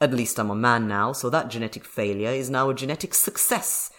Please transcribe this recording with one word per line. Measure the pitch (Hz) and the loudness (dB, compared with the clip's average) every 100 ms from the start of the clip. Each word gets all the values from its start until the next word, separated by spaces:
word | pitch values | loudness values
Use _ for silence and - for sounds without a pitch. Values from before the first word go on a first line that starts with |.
at | 147 | 2
least | 123 113 - | 2 0 -2
I'm | 107 | -2
a | |
man | 104 120 117 110 | 2 4 4 2
now, | 101 110 | 0 0
so | 143 123 | 0 0
that | 156 123 | 0 -2
genetic | 113 113 - | -6 -6 -8
failure | - - 104 101 110 | -10 -4 -2 0 -2
is | 135 127 | -2 -2
now | 131 135 | 0 0
a | |
genetic | 131 131 156 185 | 0 -4 -4 -2
success | - - - - 233 - - - | 0 0 0 0 0 0 -4 -6